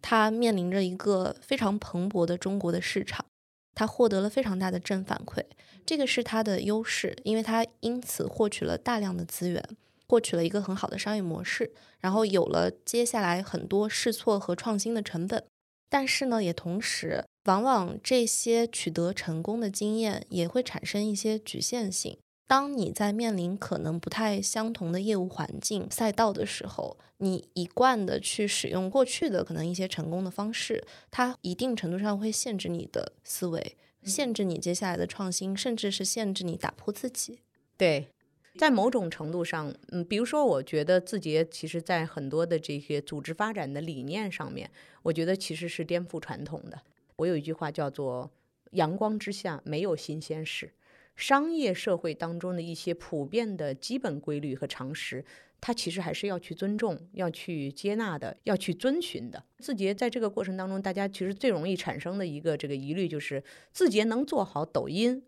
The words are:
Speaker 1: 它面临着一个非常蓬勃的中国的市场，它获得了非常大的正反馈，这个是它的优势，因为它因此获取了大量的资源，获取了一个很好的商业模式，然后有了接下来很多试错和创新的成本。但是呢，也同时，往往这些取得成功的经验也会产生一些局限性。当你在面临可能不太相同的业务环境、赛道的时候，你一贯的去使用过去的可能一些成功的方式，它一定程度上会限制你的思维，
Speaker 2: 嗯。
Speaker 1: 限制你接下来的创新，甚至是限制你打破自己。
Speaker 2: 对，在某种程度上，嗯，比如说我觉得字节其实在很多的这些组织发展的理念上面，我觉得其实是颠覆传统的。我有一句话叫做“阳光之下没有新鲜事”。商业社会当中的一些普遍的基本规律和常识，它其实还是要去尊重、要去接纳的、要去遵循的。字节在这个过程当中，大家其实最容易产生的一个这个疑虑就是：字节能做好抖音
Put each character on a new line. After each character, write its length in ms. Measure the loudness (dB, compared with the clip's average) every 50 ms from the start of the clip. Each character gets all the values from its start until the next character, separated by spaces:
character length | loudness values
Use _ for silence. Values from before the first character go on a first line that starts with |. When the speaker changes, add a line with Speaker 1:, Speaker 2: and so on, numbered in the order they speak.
Speaker 1:
它 280 | 0 4 6 6 6 6
面 260 | 4 4 4 4 4
临 140 | 4 2 2
着 140 | 2 2 2
一 120 | 2 0
个 400 | 0 2 2 4 4 2 0 -2 -6
非 160 | -4 -2 0
常 200 | 2 2 2 2
蓬 300 | 0 -2 -2 -2 0 0
勃 180 | 2 2 2 2
的 120 | 4 2
中 220 | 0 0 -2 -2 0
国 120 | 0 0
的 80 | 0 0
市 240 | -2 0 -2 -2 -2
场， 220 | -2 -6 -8 -8 _ _ _ _ _ _ _ _ _ _
它 140 | -2 -2
获 200 | -2 4 4 4
得 140 | 4 6 4
了 80 | 2 2
非 140 | 2 0 0
常 140 | 2 0
大 120 | 0 0 0
的 100 | -2 -2
正 240 | -2 -2 -2 -2 0
反 160 | -2 -4 -4 -4
馈， 180 | -6 -4 -6 -6 -6 -12 _ -20 -20 -20 -12 -4
这 120 | -2 0
个 80 | 2 2
是 180 | 2 2 0 0
它 200 | 0 0 0 2
的 180 | 2 2 0
优 220 | 2 2 0 0 0
势， 340 | 0 -2 -2 -2 -4 -6 -4 -2
因 120 | 0 0
为 80 | 0 2
它 220 | 2 2 2 2 0 _ _
因 220 | -2 -2 -2 -2
此 260 | -4 -6 -4 -4 -4
获 200 | -4 2 2 2
取 160 | 2 2 -2 -2
了 140 | -2 -2
大 220 | 0 0 0 0 0
量 180 | 0 -2 -2
的 80 | -4 -4
资 240 | -6 -6 -4 -2 0
源， 120 | 0 -2 -4 -6 -14 _ _ _ _ _ _
获 140 | _ 6 6
取 160 | 6 4 2
了 80 | 2 2
一 20 |
个 140 | 2 2 0
很 120 | 0 0 -2
好 140 | -2 -2
的 100 | -4 -4
商 200 | -4 -2 -2 0
业 40 | 0
模 220 | 0 -2 -2 -4 -4
式， 300 | -4 -2 -2 -2 -4 -4 -16 -20 -20 _ _
然 140 | -2 2 4
后 120 | 4 4
有 200 | 6 6 4 4
了 260 | 6 4 4 4 2 0 -4 _
接 200 | -2 2 2 2
下 160 | 2 2 2
来 220 | 2 2 2 0 0
很 240 | -2 -4 -6 -2
多 220 | 2 2 2 2 2
试 240 | 0 2 2 2 0
错 260 | 2 2 2 2 2
和 160 | 2 -2 -2
创 240 | -2 0 -2 0 0
新 140 | 0 0 0
的 80 | -2
成 260 | -2 -2 -4 -4 -2
本。 160 | 0 -2 -2 -4 -6 _ _ _ _ _ _ _ _ 2
但 140 | 2 2
是 200 | 2 0 0 2
呢， 140 | 2 2 2
也 120 | 2 2 0
同 280 | -2 -4 -4 -2 -2
时， 400 | -2 -2 -2 -2 -2 -2 -2 -2 -4 -6 _ _ _
往 180 | 4 4 6
往 380 | 6 6 4 4 4 0 -4 -6
这 240 | 0 4 4 4 4
些 400 | 4 2 0 2 4 4 4 4
取 240 | 2 0 -2 -4 -2
得 220 | 0 2 0 0
成 320 | 0 -2 -4 -2 -2 -2 -2
功 160 | -2 -2 0
的 100 | 0 -2
经 280 | -2 0 0 0 0
验 280 | 2 2 0 0 -2 -6 -4
也 180 | 0 0 0
会 160 | 2 2 0 0
产 220 | 0 -4 -6 -6
生 200 | -2 0 0 0
一 80 | 2 0
些 240 | 0 0 0 0
局 220 | 0 -2 -6 -6 -4
限 320 | -2 -2 0 0 -2 -2
性。 260 | -2 -2 -4 -4 -8 _ _ _ _ _ _
当 300 | _ 6 6 6 4 0
你 160 | 0 0 0 0
在 180 | 0 2 2
面 240 | 2 2 2 2 2
临 220 | 2 0 0 -2
可 200 | -2 -2 -2 -2 -2
能 200 | 0 0 -2 -2
不 100 | -2 -4
太 320 | -2 0 2 2 2 2
相 300 | 0 0 0 0 -2 -2
同 220 | -2 -2 -2 0 0
的 80 | 0
业 160 | 2 2 2
务 100 | 2 0
环 320 | -2 -2 -6 -6 -6 -6 -6
境、 260 | -4 -2 -2 -2 -2 -4
赛 180 | -2 0 2 2
道 220 | 4 4 4 4
的 140 | 4 0 -2
时 200 | -4 -4 -6 -8
候， 320 | -6 -4 -4 -4 -6 -6 -12 -20 _ _
你 320 | _ 0 0 0 0 -4 -6 _
一 100 | -4 -4
贯 400 | -2 2 6 6 6 6 4 2
的 120 | 0 0
去 300 | 0 -2 -2 -2 0 0
使 200 | 0 0 -2 -2
用 220 | 0 0 0 -2 2
过 140 | 4 4 4
去 260 | 4 2 -2 0 0
的 140 | 2 0 0
可 100 | 0 -2
能 140 | -2 -2
一 60 | -2 -2
些 120 | -2 -2
成 240 | -2 -2 -4 -4 -2
功 140 | -2 -2 -2
的 80 | -4
方 220 | -4 -4 -4 -4 -4
式， 280 | -4 -2 -2 -2 -4 -4 -8 -20 -20 -20 _
它 280 | 0 0 0 0 0 -4
一 120 | -4 -4 -2
定 220 | 0 0 0 0
程 160 | 0 -2 -2
度 80 | -2 0
上 180 | 0 0 0
会 140 | 0 -2 -2
限 260 | -2 -2 -2 -2 -4
制 120 | -4 -2 -4
你 180 | -4 -4 -6 -4
的 220 | -4 -6 -6 -6 _ _ _
思 220 | -8 -6 -4 -2
维， 280 | -2 -2 -2 -4 -8 -12 _ _ _ _ _ -6
Speaker 2:
嗯。 40 |
Speaker 1:
限 260 | -4 -2 0 0 0 0
制 120 | 0 0
你 120 | 0 0
接 160 | -2 0 -2 -2
下 140 | 0 0
来 80 | -2 0
的 100 | 0 -2
创 240 | -4 -2 -4 -4 -2
新， 260 | -2 -2 -2 -2 -4
甚 180 | -2 -2 -2 -2
至 160 | 0 -2 -2
是 140 | -2 -2 -2
限 280 | -2 -2 0 -2 -2 -2
制 120 | -2 -2
你 100 | -4 -4
打 160 | -2 -4 -6
破 220 | -6 -4 -6 -6 -4
自 160 | -4 -6 -6
己。 300 | -4 -4 -6 -6 -8 -18 _ _ _ _ _ _ _
Speaker 2:
对， 320 | _ 4 4 4 4 -2 -6 _ _ _ _ _ _ _ _ _
在 140 | 4 4 6
某 180 | 6 6 4 4
种 220 | 4 2 0 0
程 180 | -4 -6 -6 -4
度 140 | -2 -2 -2
上， 300 | -2 -2 -4 -4 -6 -8 -10 -12 -6
嗯， 160 | -4 -4 -2
比 100 | 0 0
如 80 | 0 0
说 220 | 2 2 4 4
我 180 | 6 4 4 0
觉 220 | 0 0 0 4
得 160 | 6 4 4
字 180 | 4 2 -4 -4
节 240 | -2 2 2 2 2
其 220 | 2 -2 -10 -8
实 140 | -4 -4 -4
在 240 | 0 0 0 0 0
很 240 | -2 -4 -6 -4 -2
多 160 | 0 0 2
的 120 | 2 0
这 220 | 0 0 -2 -6 -6
些 220 | -4 -2 -2 -2
组 180 | -2 -4 -8 -8
织 140 | -6 -6 -4
发 180 | -2 -2 -2
展 200 | -2 -4 -4 -4
的 100 | -4 -6
理 220 | -6 -6 -6 -6 -6
念 260 | -6 -4 -4 -4 -4
上 220 | -6 -6 -8 -8
面， 180 | -8 -10 -12 -12 _ -20 -20 -20 -20 -6 _
我 100 | -2 0
觉 100 | 2 2
得 100 | 2 2
其 220 | 0 -2 -6 -6
实 140 | -6 -6 -6
是 160 | -6 -6 -4
颠 200 | -2 -2 -2 -2
覆 140 | -4 -8 -10
传 240 | -8 -8 -8 -8 -8
统 180 | -8 -10 -10 -12 -14
的。 120 | -16 -18 _ _ _ _ _ _ _
我 100 | 0 0
有 120 | 2 2
一 40 | 0
句 120 | -2 -4 -4
话 180 | -4 -4 -4
叫 180 | -2 -2 -4 -4
做 400 | -2 -4 -4 -4 -2 -4 -6 -8 _ _ _ _ _ _ _ -6
“阳 260 | 0 2 2 2 2
光 200 | 0 0 0 0
之 140 | -2 -4 -6
下 300 | -8 -4 -4 -6 -6 -6 -6
没 160 | -4 -4 -2
有 160 | 0 0 -2
新 260 | -2 -2 -6 -8 -8
鲜 240 | -6 -6 -6 -6 -4
事”。 280 | -6 -6 -8 -8 -10 _ _ _ _ -20 -20 -20 _ _
商 360 | -6 2 4 4 4 4 2
业 220 | 0 2 2 2 0
社 220 | 0 0 0 0
会 180 | 0 0 -4 -2
当 260 | -2 -4 -4 -4 -4
中 160 | -4 -4 -4
的 60 | -4
一 120 | -4 -6 -8
些 200 | -6 -2 -4 -4
普 320 | -4 -4 -6 -4 -4 -4
遍 300 | 0 0 0 0 0 -4
的 180 | -4 -4 -4 -4
基 240 | -6 -6 -6 -4 -2
本 200 | -2 -2 -4 -4
规 200 | -4 -4 -4 -4
律 160 | -2 -4 -4
和 100 | -4 -6
常 280 | -8 -6 -8 -8 -8 -6
识， 280 | -6 -6 -6 -8 -8 -10 -12 -20 -20 -20 _ _ _
它 140 | -4 -4 -4
其 180 | -2 -2 -4
实 100 | -4 -4
还 120 | -4 -4 -4
是 140 | -4 -2
要 120 | -4 -4 -4
去 160 | -6 -10 -8
尊 220 | -4 -2 -2 0
重、 200 | 0 0 -2 -2 -4 -8 -14 -6
要 160 | -4 -4 -4
去 420 | -4 -6 -8 -6 -4 -4 -4 -4
接 240 | -6 -4 -2 -2 0
纳 220 | 0 -2 -2 -4
的、 180 | -4 -6 -8 -10 -6 _
要 120 | 0 0
去 180 | 2 2 -2 -4
遵 260 | 0 2 2 2 2
循 280 | -2 -4 -6 -8 -8 -8
的。 140 | -12 -14 -16 _ _ _
字 160 | -8 -6 -2
节 180 | 0 0 0 0
在 160 | 0 -2 -2
这 100 | 0 0
个 100 | -2 -2
过 140 | 0 -2 -2
程 140 | -2 -4
当 100 | -4 -4
中， 140 | -4 -4 -2
大 100 | -2 -2
家 160 | -2 0 -2
其 120 | -2 -2 -2
实 140 | -4 -4 -2
最 160 | 0 2 2
容 180 | 2 2 0
易 80 | 0 -2
产 240 | -2 -2 -4 -4 -4
生 180 | -4 -4 -4
的 80 | -4 -4
一 140 | -4 -4 -2
个 180 | 0 0 0
这 100 | 0 -2
个 80 | -4 -4
疑 180 | -4 -4 -4 -2
虑 140 | -2 -2
就 120 | -2 -2 -4
是： 240 | -6 -4 -6 -6 -6 -8 -20 -20 -20 _
字 180 | _ 4 4 6
节 140 | 6 6 4
能 200 | 4 2 2 0
做 180 | 2 2 0 0
好 220 | 2 0 -2 -2
抖 220 | 0 0 0 0
音 360 | 0 2 4 4 4 2 0 -6